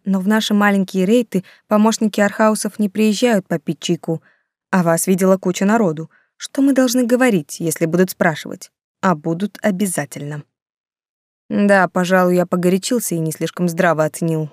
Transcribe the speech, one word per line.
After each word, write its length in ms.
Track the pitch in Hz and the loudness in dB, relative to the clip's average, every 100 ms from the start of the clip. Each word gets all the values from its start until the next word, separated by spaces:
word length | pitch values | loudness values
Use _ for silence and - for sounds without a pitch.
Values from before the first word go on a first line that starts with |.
| 196 | -4
но 120 | 190 | -2
в 80 | 190 | 0
наши 280 | 220 - | 0 0
маленькие 500 | 208 208 196 185 190 | 2 2 2 0 0
рейты 400 | 185 247 226 185 - _ - | 2 2 0 -4 -6 _ -2
помощники 560 | 214 220 220 220 214 | 2 2 2 -2 0
архаусов 560 | 202 - 220 214 208 - | -2 2 0 0 -6 -4
не 100 | 208 | -4
приезжают 580 | 208 214 196 247 208 - | 0 0 2 2 0 0
попить 320 | 165 - 156 | -6 -4 -6
чайку. 440 | - 170 - 160 _ _ _ _ - | -4 -4 -4 -6 _ _ _ _ -2
А 120 | 190 | 0
вас 240 | 165 165 - | 2 2 2
видела 300 | 185 190 190 | 2 2 2
куча 300 | 185 180 196 | 0 -2 0
народу. 440 | 233 190 156 160 _ _ - | 2 0 -2 -10 _ _ -20
Что 240 | - - | -10 0
мы 100 | 277 | 2
должны 320 | 262 262 247 | 4 2 2
говорить, 560 | 233 247 254 190 143 - | 2 2 4 2 -2 -6
если 240 | 165 - | -4 -2
будут 240 | 160 175 185 | 0 2 0
спрашивать? 640 | - 180 151 - - - _ _ - | 0 -2 -2 -10 -14 -18 _ _ -4
А 120 | 190 | -2
будут 440 | 156 165 165 208 - | -2 -4 -4 -6 -4
обязательно. 840 | 214 185 202 160 143 147 147 147 - _ _ _ _ _ _ _ _ _ - | -4 -2 -4 -4 -8 -10 -10 -12 -14 _ _ _ _ _ _ _ _ _ -6
Да, 360 | 208 202 196 175 | 0 4 4 2
пожалуй, 480 | 185 175 185 180 180 | 0 2 2 2 2
я 100 | 175 | 0
погорячился 680 | 180 180 190 - 247 - | 0 0 0 0 -4 -2
и 40 | 170 | -4
не 120 | 160 | -4
слишком 380 | - 165 - 180 | -4 -6 -2 -4
здраво 380 | 165 180 156 156 | 0 0 2 -2
оценил 420 | - 165 156 151 | -2 -4 -2 -4